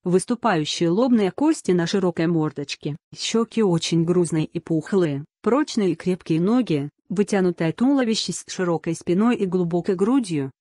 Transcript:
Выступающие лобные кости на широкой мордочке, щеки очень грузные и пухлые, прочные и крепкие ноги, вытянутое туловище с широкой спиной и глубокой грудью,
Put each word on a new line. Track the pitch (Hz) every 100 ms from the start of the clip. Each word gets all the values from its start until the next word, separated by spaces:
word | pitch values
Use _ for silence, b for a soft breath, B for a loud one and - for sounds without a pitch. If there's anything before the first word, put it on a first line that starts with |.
| -
Выступающие | 180 - 240 233 175 151 - 170
лобные | 180 262 240 196
кости | - 294 311 -
на | 180 170
широкой | 202 185 170 165
мордочке, | 165 151 147 143 - - 147 _
щеки | - - 226 226 -
очень | 208 165 - 165 165
грузные | 180 170 160 156
и | 170
пухлые, | - 160 - 202 170 139 151 _
прочные | - 240 302 - 196
и | 165
крепкие | 180 180 - 160
ноги, | 180 240 220 151 147 - _
вытянутое | 180 208 202 185 175 165
туловище | 160 240 277 240 226 -
с | - -
широкой | - 180 165 - 165
спиной | - 175 226 240
и | 190
глубокой | 180 175 175 170 185
грудью, | 202 269 214 156 135 -